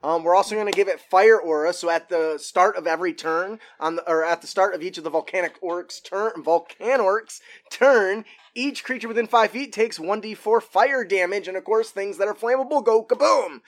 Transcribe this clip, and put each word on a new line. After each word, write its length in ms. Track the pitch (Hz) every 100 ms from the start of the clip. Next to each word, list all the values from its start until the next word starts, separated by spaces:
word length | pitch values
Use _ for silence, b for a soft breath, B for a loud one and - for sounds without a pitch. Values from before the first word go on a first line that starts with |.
Um, 220 | 143 165
we're 120 | 165
also 200 | 185 202
gonna 160 | 214 208
give 160 | 190 196
it 120 | 160
fire 400 | _ 185 214 220
aura. 340 | 165 151 156
So 160 | 175 170
at 200 | 165 165
the 280 | 170 160 151
start 380 | - - 190
of 120 | 196 165
every 260 | 160 180
turn, 460 | 160 160 160 185 220 B B
on 180 | 156 170
the, 120 | 170
or 140 | 160
at 180 | 160 165
the 60 | -
start 260 | - 190
of 80 | 180
each 160 | 175 175
of 60 |
the 60 | 160
volcanic 520 | 156 151 196 170 -
orcs 420 | 185 175 175 -
turn, 400 | - 190 220 175
Volcanorc's 1000 | 147 165 165 - 214 269 196 208 220 - B B _
turn, 560 | - 269 262 196 202 214 B B
each 280 | - 269 240
creature 240 | - 254 220
within 200 | 226 226
five 240 | 240 220
feet 200 | 220 269
takes 260 | 202 226 220
one 220 | 160 214
D 120 | 214
four 280 | 214 214 226
fire 420 | - 180 247 269
damage, 440 | 202 190 180 202 185
and 100 | 190
of 60 |
course, 260 | 180 220 220
things 280 | - 196 170
that 100 | 202
are 80 |
flammable 480 | 208 233 262 269 294
go 200 | 220 220
kaboom. 580 | 226 233 294 294 196 135